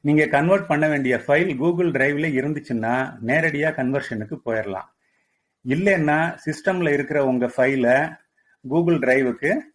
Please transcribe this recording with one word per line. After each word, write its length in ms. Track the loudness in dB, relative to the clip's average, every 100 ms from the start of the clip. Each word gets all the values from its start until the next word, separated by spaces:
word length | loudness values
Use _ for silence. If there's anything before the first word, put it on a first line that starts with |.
நீங்க 180 | 4 2 4
convert 440 | 2 4 2 2
பண்ண 140 | 0 0
வேண்டிய 280 | 0 0 0
file 340 | 2 0 2 0
Google 340 | 0 0 0
Drive-ல 400 | 2 0 0 -2
இருந்துச்சுன்னா 600 | -2 -2 -6 -4 -4 -2 -2 -4 -8
நேரடியா 480 | -2 0 0 0 -2
கன்வர்ஷனுக்கு 640 | -2 -2 -4 -4 -8 -8 -10
போயிடலாம். 480 | -4 -4 -4 -8 -12 _ _ _ _ _ _ _
இல்லைன்னா 540 | -4 0 2 2 2 0 -2 -4
சிஸ்டம்ல 460 | -8 -4 -2 0 0
இருக்கிற 280 | 0 0 0 0
உங்க 200 | 0 -2
ஃபைலை 520 | 0 0 2 2 2 0 -8 _ _ _ _
Google 340 | -2 0 2 2
Drive-க்கு 520 | 2 2 2 -2 -2 -4 -6